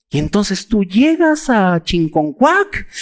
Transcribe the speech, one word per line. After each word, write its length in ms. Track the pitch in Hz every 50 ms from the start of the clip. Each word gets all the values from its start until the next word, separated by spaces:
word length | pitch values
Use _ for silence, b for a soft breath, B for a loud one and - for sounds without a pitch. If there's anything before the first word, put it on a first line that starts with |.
| _ _ -
Y 40 | 143
entonces 480 | 151 - - 202 202 - 190 - -
tú 180 | - 220 208 196
llegas 640 | 180 185 220 269 320 330 320 339 311 302 302 - -
a 340 | 247 214 190 180 180 165 165
Chinconcuac 1040 | - - 170 165 156 - 160 156 151 139 - 247 311 359 403 403 403 - - - B B B